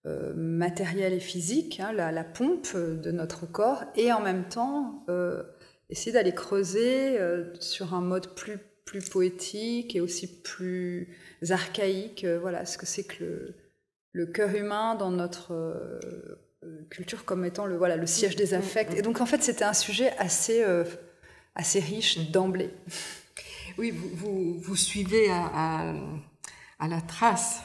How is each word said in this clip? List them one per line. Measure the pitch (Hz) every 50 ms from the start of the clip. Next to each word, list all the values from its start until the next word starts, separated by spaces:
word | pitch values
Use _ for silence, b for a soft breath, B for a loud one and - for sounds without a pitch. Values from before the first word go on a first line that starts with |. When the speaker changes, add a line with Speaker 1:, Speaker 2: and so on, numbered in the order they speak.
| _
Speaker 1:
euh, | 151 151 139 143 143 -
matérielle | 165 165 165 165 170 175 170 170 - 190 165 170 196 190 185 185
et | 180
physique, | 180 - - 180 160 175 240 311 330 - - -
hein, | 190 214
la, | 220 202 170 160
la | 160 160 165
pompe | 165 - - 247 294 359 330 - - -
de | 185 170 165 160 160 156 170
notre | 165 175 160 165 - - 175
corps, | 165 170 - 208 240 277 - - - -
et | 220 233 240 233
en | 220
même | 208 190 185 185 180
temps, | - - 240 240 269 285 294 277 233 - - - -
euh, | 180 180 180 175 175 - - - b b b b b b b _
essayer | 170 - - 226 220
d'aller | 240 202 180 175
creuser, | - - - 202 196 196 170 185 214 233 247 262 269 269 269 262 220
euh, | 185 175 175 175 170 170 170 -
sur | - - - - 196 160 180
un | 180
mode | 180 180 185 185 185 185 -
plus, | - - 214 208 196 - - _ _ _
plus | - - 202 185 -
poétique | - 190 185 185 180 - - - - 208 220 233 240 240 240 233 -
et | 185
aussi | 175 170 - - 190 180 - - -
plus | - - - 185 185 180 180 180 180 180 175 180 B B B B B B B 170 160
archaïque, | 190 180 - - - 220 202 190 190 190 208 226 233 - 196
euh, | 175 170 170
voilà, | 175 190 175 170 180
ce | 180 -
que | - 185
c'est | - - - 190
que | - - - 175
le, | - - - - - - - - _ _ _ _ _ _ _ _ _ -
le | 180 170
cœur | 170 170 214 208 202 190
humain | 208 208 208 208 208 220 226 226
dans | 196 202 185
notre, | 180 180 175 175 175 - - - 175
euh, | 165 160 165 - - - - 62 - - - - - - - - - _ _ _ _ -
euh, | 170 160 151 160 -
culture | - - 175 - 233 - -
comme | - 196 185 180
étant | 175 175 - 208
le, | 196 180
voilà, | 170 185 180 165
le | 160 170
siège | 165 - - 214 196 165
des | - 208 175
Speaker 2:
Mm, | 190
mm, | 180
Speaker 1:
affects. | 196 190 - 226 214 - 165
Speaker 2:
mm. |
Speaker 1:
Et | -
donc, | 208 226 233 -
en | 247
fait, | 233 294 285 -
c'était | 247 233 - 214
un | 208 202
sujet | - - - 196 202 254 254 254
assez, | - 202 170 - - - - 226 233 226
euh, | 196 180 170 170 170 - - - B B B B B B B B B B
assez | - 160 - - 196
riche | 165 151 208 226 214 - - 165 160 151
d'emblée. | 160 190 185 190 185 185 - - - - - 175 B B B B B B B _ _ B B B B B B B B
Speaker 2:
Oui, | 190 226 233
vous, | 185 165 180 - 180
vous, | 165 196 208 196 190 180 170 175 165
vous | 165 175 196
suivez | - - - - 208 196 180 208 226 214 196
à, | 180 175 175 160 -
à, | 156 160 160 160 156 160 165 156 147 135 151 156 151 147 - _ _ B B B B B B B B
à | 156
la | 160 170 165
trace | 165 - - - 233 233 196 175 - - - -